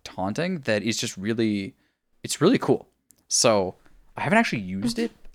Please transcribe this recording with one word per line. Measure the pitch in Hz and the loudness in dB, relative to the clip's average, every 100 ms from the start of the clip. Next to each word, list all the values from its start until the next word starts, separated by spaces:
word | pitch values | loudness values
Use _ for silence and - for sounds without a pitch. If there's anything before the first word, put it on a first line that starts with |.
taunting | - - - 107 175 180 | -16 -6 -4 -2 -2 -4
that | 135 107 | -2 0
is | 101 107 | 0 -2
just | 117 - | -4 -4
really, | 101 117 113 104 98 - _ _ _ _ | -4 0 0 0 -4 -10 _ _ _ _
it's | - - | -10 2
really | 165 269 | 4 4
cool. | - 123 - _ _ _ _ | 2 0 -2 _ _ _ _
So | - 127 104 92 - _ - _ - | 2 4 4 2 -4 _ -20 _ -8
I | |
haven't | 120 214 | 2 2
actually | 233 127 | 2 -2
used | 92 95 233 233 | -4 -4 -2 -2
it | 233 - - | -4 -6 -6